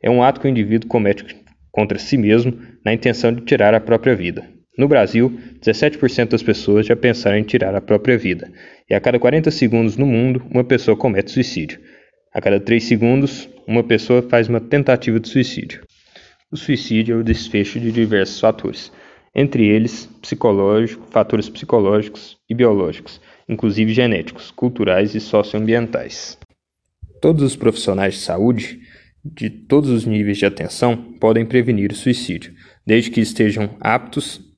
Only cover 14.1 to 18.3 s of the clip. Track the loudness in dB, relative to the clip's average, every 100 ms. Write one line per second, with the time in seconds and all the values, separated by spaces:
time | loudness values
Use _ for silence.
14.1 | 2 4 0 2 -2 0 0 2 0 2
15.1 | -2 0 -2 -2 -4 -12 -14 -20 _ _
16.1 | -20 _ _ _ -12 -4 -4 0 -2 0
17.1 | -2 0 -2 -2 -2 -2 -4 -4 0 2
18.1 | 2 0